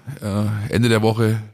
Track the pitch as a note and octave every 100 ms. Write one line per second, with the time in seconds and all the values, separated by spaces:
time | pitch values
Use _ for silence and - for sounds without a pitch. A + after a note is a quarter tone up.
0 | - C#3 G#2+ G2+ G#2+ G#2+ G2+ F#2+ A#2 A2
1 | A2 A2 A2 A2 G#2+